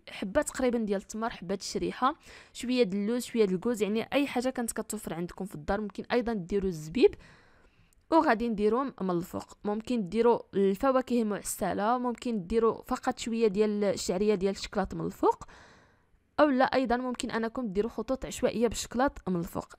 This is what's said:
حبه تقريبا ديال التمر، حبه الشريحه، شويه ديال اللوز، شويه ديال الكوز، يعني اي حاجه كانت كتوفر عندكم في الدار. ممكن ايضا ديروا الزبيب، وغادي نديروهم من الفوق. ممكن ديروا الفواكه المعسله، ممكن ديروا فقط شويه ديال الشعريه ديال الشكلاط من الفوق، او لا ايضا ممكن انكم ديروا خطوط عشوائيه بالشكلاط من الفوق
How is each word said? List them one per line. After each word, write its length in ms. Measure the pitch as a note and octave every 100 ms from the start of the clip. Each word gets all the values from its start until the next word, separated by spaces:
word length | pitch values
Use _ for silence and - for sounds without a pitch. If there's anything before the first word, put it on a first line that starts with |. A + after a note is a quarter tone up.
| -
حبه 320 | - G3+ C#4
تقريبا 360 | D4 - B3+ A#3+
ديال 240 | G#3+ G3
التمر، 280 | - G#3+ A3+
حبه 260 | - E3+ F#3+
الشريحه، 600 | - G#3 F3 - B3+ D#4 - - -
شويه 300 | - A#3+ B3+
ديال 180 | G#3+ G3+
اللوز، 220 | G3+ B3
شويه 220 | - A#3 G#3
ديال 100 | F#3
الكوز، 260 | A3+ A3+
يعني 260 | G3 A3 -
اي 140 | C#4 C#4
حاجه 220 | B3 B3+
كانت 220 | B3+ A#3
كتوفر 420 | - G#3+ G#3+ -
عندكم 320 | E3 F3 - F#3+
في 100 | D#3
الدار. 260 | D3 G3+
ممكن 220 | G#3 - -
ايضا 220 | A#3+ A#3
ديروا 360 | A3 E3 G3+ F#3+
الزبيب، 460 | D#3+ D#3 E3+ G4+ - - - _ _ _ _ _ _ -
وغادي 380 | D#4+ D#4 A3 A#3+
نديروهم 440 | G#3 G#3 A#3 C4+ -
من 80 | F#3
الفوق. 480 | F3 F3+ G3 - -
ممكن 460 | G#3 G#3+ - B3 F3+
ديروا 300 | A3 A#3 A3 -
الفواكه 680 | F#3+ G3 G3 C#4 B3+ B3+ A#3+
المعسله، 760 | G#3+ G3 - - F#3+ F#3+ G#3 B3
ممكن 500 | B3 A3+ B3 A3+ E3+
ديروا 340 | A3+ A3+ -
فقط 360 | - B3 - -
شويه 280 | B3 A3+ A3+
ديال 360 | F#3+ G#3+ G#3
الشعريه 520 | G3+ - - F#3 G#3 G#3
ديال 200 | G3 G3
الشكلاط 380 | - G#3 F#3
من 120 | E3+ E3
الفوق، 380 | - F#4+ A#4 - - - - _ _ _ _ _ -
او 100 | D4
لا 160 | B3+ -
ايضا 320 | C4 B3+ B3
ممكن 340 | B3+ B3 A#3
انكم 360 | A3+ A3+ A#3 A#3+
ديروا 220 | F#3 A3
خطوط 360 | - G#3+ C4 -
عشوائيه 420 | - A#3+ G#3 A#3
بالشكلاط 640 | G#3 - A#3 C#4 - -
من 60 | F3+
الفوق 380 | E3+ - -